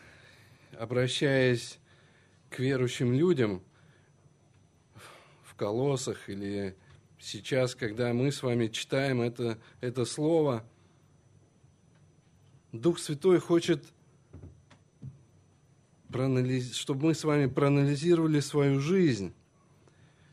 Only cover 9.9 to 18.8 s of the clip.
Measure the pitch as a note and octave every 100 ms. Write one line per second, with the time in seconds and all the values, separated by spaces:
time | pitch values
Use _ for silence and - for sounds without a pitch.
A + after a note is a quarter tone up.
9.9 | A#2+ A#2 - D3+ E3 D3+ A2+ A2+ _ _
10.9 | _ _ _ _ _ _ _ _ _ _
11.9 | _ _ _ _ _ _ - _ A#2 D#3+
12.9 | E3+ - D3 F#3+ E3+ - E3+ E3+ D3+ -
13.9 | _ _ _ _ - - - _ - _
14.9 | _ - - _ _ _ _ _ _ _
15.9 | _ - A#2 C3+ B2+ B2+ C3 B2 - -
16.9 | C#3 D#3+ D#3 D#3 D3 C3+ - C#3+ C#3+ C#3+
17.9 | C#3+ E3+ E3+ D#3+ D3+ C#3 D3 C#3+ C#3